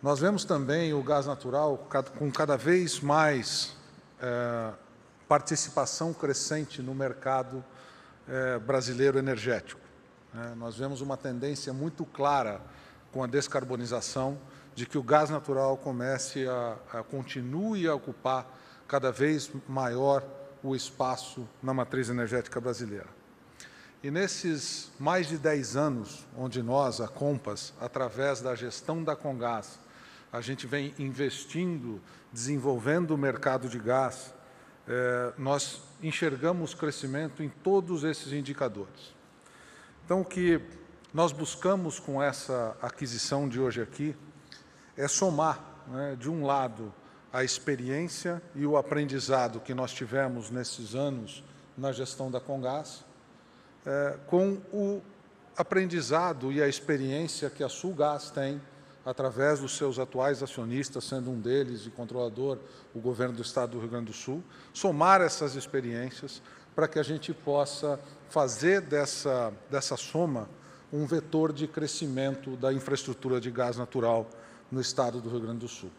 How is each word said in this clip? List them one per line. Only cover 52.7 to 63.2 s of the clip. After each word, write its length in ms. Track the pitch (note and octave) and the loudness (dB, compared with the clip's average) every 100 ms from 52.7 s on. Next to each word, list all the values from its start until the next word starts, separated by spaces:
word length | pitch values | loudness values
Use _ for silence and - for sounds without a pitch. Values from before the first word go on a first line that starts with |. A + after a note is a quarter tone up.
| C#3+ D3+ - - - - - - - - - - | -2 -6 -14 -18 -20 -20 -20 -20 -20 -20 -14 -2
eh, 340 | C#3 C#3+ C#3 - | 0 0 -2 2
com 280 | F3 F#3+ G3 - | 4 4 2 -4
o 280 | G#3 G3+ G3+ - - - - - - | -2 0 0 -6 -20 -20 -20 -20 -4
aprendizado 960 | F3 F#3+ F#3 E3+ B2 D3+ F3 D3 C3 | 2 4 4 0 2 4 4 0 -2
e 100 | C#3 | 4
a 60 | C#3+ | 4
experiência 840 | C3+ - D3 C3+ C#3 E3 - C#3+ | 2 0 0 2 0 -2 -2 -6
que 140 | - | -2
a 60 | C#3 | -6
Sulgás 600 | - F3+ E3+ D3 D3 - | -4 -6 2 2 2 -4
tem 300 | - C3+ C#3+ C#3 - - - - | -4 -2 -4 -10 -20 -20 -12 -8
através 520 | B2+ C3 A#2 C#3+ D3 | -2 0 4 4 4
dos 180 | C3+ - | 2 0
seus 220 | C#3+ B2 | 0 0
atuais 420 | C3 C3 C3+ C3+ | -2 2 2 2
acionistas, 600 | C3 - A2+ B2 C#3 B2+ | -2 -4 -2 -2 -2 -6
sendo 260 | - C3+ B2 | -4 -4 -4
um 100 | B2 | -4
deles 460 | A2 C3+ C3 A#2 A2 | 2 2 2 -4 -10
e 60 | |
controlador 680 | - A#2 B2 A#2+ G#2+ C3+ C3+ - - - | -10 -8 -2 -4 -2 -4 -4 -8 -20 -14
o 80 | - | -4
governo 360 | A#2 A#2 | -4 0